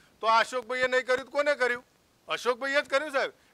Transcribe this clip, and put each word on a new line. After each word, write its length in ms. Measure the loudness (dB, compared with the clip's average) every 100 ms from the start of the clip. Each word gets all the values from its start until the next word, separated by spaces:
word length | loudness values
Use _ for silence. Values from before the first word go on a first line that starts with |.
| _ _
તો 60 | 2
આ 120 | 2
અશોકભાઈએ 480 | 2 -4 -6 -2 0
નહીં 180 | 0
કર્યું 200 | 0 -2
તો 60 | -2
કોને 240 | -2 0
કર્યું? 300 | 2 0 -2 -8 _ _ _ -8
અશોકભાઈએ 540 | -4 -2 -2 0 0
જ 60 | 0
કર્યું 220 | 0 0
સાહેબ. 220 | -2 -2 -6 _